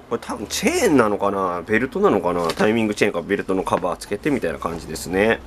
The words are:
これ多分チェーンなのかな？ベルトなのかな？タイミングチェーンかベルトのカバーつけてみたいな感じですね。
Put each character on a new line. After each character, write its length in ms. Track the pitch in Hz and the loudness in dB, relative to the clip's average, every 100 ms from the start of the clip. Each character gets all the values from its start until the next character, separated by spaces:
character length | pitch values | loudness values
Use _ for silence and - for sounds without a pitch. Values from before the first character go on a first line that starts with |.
| - | -8
こ 60 | - | -8
れ 60 | - | -6
多 120 | 262 | -10
分 100 | 104 | -6
チ 180 | - 226 | -2 0
ェ 160 | 359 233 | 2 4
ー 20 | |
ン 60 | 139 | 6
な 140 | 107 | 4
の 80 | 95 | 2
か 120 | 98 | 0
な？ 320 | 98 95 87 | 0 -2 -2
ベ 140 | 90 110 | 0 0
ル 100 | 135 | 0
ト 100 | 190 | 2
な 100 | 202 | 2
の 120 | 104 | 2
か 100 | 87 | 2
な？ 160 | 87 82 | 0 -2
タ 160 | - 107 | 0 2
イ 20 | |
ミ 120 | 113 | 2
ン 40 | 110 | 0
グ 80 | 101 | 2
チ 80 | |
ェ 40 | 107 | 0
ー 20 | |
ン 40 | |
か 80 | 85 | 0
ベ 140 | 82 98 | -2 -2
ル 80 | |
ト 100 | 92 | 0
の 100 | 95 | -2
カ 120 | - 95 | 0 0
バ 160 | 87 | 0
ー 60 | 82 | -4
つ 100 | - | -6
け 100 | 101 | -4
て 140 | 156 | -2
み 80 | 123 | 0
た 80 | 87 | -2
い 40 | |
な 60 | 71 | -4
感 200 | 85 85 | -6 -8
じ 80 | 76 | -10
で 80 | 78 | -10
す 120 | 78 | -2
ね。 340 | 92 107 - | 2 4 2